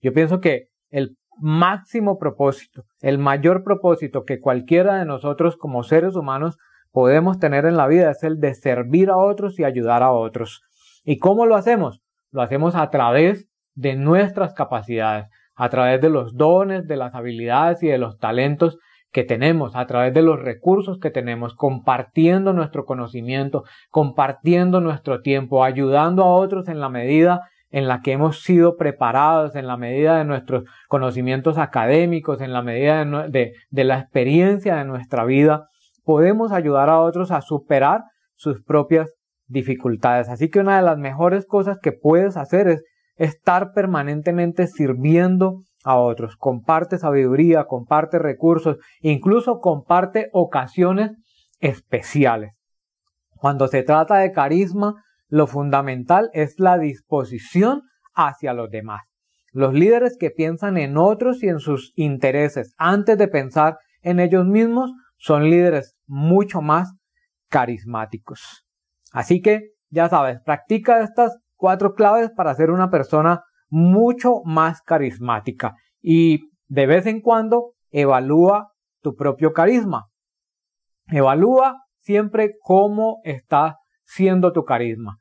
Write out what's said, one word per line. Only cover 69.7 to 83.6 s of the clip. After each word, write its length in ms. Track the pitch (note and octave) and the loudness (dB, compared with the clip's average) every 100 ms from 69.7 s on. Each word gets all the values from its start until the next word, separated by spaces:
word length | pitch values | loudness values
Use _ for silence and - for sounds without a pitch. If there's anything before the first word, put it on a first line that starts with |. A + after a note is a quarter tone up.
| _ _ | _ _
ya 200 | D3+ E3+ | -2 0
sabes, 320 | E3+ C3+ B2 | 2 0 -4
practica 560 | - D3 _ G#3+ A3 A#3 | -6 -6 _ -2 2 2
estas 380 | A3 A3 A#3 A#3 _ | 2 0 0 0 _
cuatro 400 | _ F#3+ F#3+ G3+ | _ 0 2 -2
claves 360 | G3 G#3 A3 A3+ A3+ | 2 2 2 0 -4
para 160 | E3 C3 | -4 0
ser 160 | D#3+ | 0
una 180 | F3 F#3 | 0 0
persona 540 | F3 C3+ D3+ D#3+ E3+ _ _ _ | -2 0 0 2 0 _ _ _
mucho 720 | D#3 F3 F#3+ A#3 B3 B3 A#3 | 2 4 4 2 2 0 -2
más 380 | E3 D#3+ D#3+ D#3 | -2 0 0 -2
carismática 920 | - D#3+ C3+ G#2+ B2 A2+ G#2+ - A#2 - _ _ | -2 -2 -2 -6 -6 -6 -6 -8 -10 -10 _ _
y 380 | - E3 E3 D3+ - _ _ | 0 4 4 2 -4 _ _
de 200 | C#3 C3+ | 0 2
vez 200 | E3+ F#3+ | 2 2
en 140 | A3 | -4
cuando 540 | A3 A3+ A3 A#3 A#3+ _ _ | 0 0 2 -2 -2 _ _
evalúa 800 | D3 C#3 C3 C3 D3+ F3+ G3+ G#3 _ _ _ | -2 2 2 2 4 4 2 -2 _ _ _
tu 140 | D3+ | -10
propio 380 | - C#3+ C3+ D#3 | -6 -6 0 -2
carisma. 540 | D#3 E3+ B3 G#3 C3+ - _ _ _ _ _ _ _ _ _ _ | 2 2 2 -2 -8 -10 _ _ _ _ _ _ _ _ _ _
Evalúa 800 | D3+ C3+ C#3+ G3+ C4 C4+ C4 _ _ | 0 2 4 4 4 2 -2 _ _
siempre 540 | - G3+ G#3+ G#3+ G#3+ G#3 | -2 -2 0 -2 -2 -4
cómo 580 | - F#3 G3+ G#3 A3 A3 | 0 2 2 0 -4 -4
está 540 | E3+ C3 _ D3 | -10 -12 _ 0